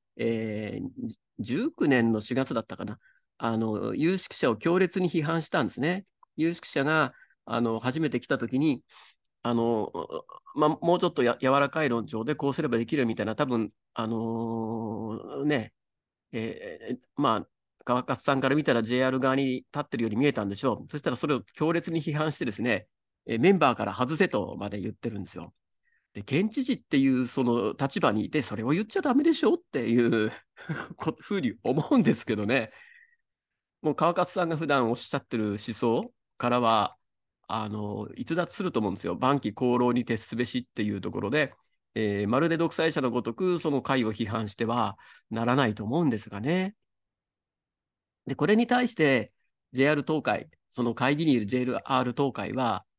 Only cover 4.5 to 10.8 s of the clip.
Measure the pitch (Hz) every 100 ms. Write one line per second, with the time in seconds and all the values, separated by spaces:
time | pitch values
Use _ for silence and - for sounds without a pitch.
4.5 | 113 165 180 180 196 180 165 151 165 156
5.5 | 175 120 - 151 185 - _ _ - 165
6.5 | 175 - 147 139 156 135 - _ _ -
7.5 | 117 117 113 123 151 151 120 - 139 117
8.5 | 131 156 - _ - - _ _ _ 120
9.5 | 117 117 110 - - - - - - -
10.5 | - 151 139